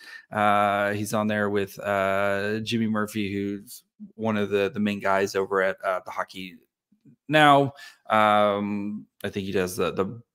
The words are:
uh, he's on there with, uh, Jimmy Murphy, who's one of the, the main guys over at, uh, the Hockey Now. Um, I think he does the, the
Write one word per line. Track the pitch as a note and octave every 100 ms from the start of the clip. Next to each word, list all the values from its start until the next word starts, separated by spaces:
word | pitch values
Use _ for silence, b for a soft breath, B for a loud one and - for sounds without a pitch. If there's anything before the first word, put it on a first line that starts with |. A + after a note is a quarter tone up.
| B B B
uh, | G#2+ G#2 G#2 G#2 G2+ G2+
he's | G#2 G#2
on | A2 G#2+
there | G#2+ G#2
with, | G#2 G2 -
uh, | G2+ G2+ G2 G2 G2+ G2 G2+ A2
Jimmy | A2 A#2 A2
Murphy, | G#2+ G#2 A2 G2
who's | G2+ G2+ G2+ G#2 - _ - G#3 -
one | A2 G#2
of | G2+
the, | G2+ G2
the | G#2
main | G#2 G2+
guys | G2 F#2+ G2 G2
over | F#2+ G2
at, | F#2+ F#2+
uh, | G2+ F#2 G#2
the |
Hockey | F#2+ F#2 F#2+ F#2 E2+ _ _ _ _ _ _ -
Now. | D3+ D3+ C#3+ C#3 - B B -
Um, | G#2+ G#2+ G#2 G#2 G2+ G2+ G#2 G2+ G#2 - _
I | G2
think | G2+ F#2+
he |
does | G2 F#2 F#2
the, | F2
the | E2+ G2 A#2 -